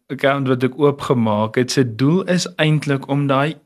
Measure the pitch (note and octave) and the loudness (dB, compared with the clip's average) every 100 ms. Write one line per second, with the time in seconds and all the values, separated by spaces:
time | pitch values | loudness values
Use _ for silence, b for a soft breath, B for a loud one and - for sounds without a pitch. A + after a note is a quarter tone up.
0 | - C3+ C#3 C#3 C3 C3 B2+ C3 C#3+ C#3 | -12 -2 0 2 0 0 0 2 0 2
1 | - C3 A2+ G#2 A2 A2+ B2+ - C3 A2 | 0 0 2 0 0 0 -2 0 -2 0
2 | C3+ F3 - F3+ - - D#3 D3+ C#3+ C#3 | 0 0 0 -2 -2 -2 0 2 0 -4
3 | C#3 C#3 C#3+ C3+ D3 D#3 | -2 -2 0 0 0 -4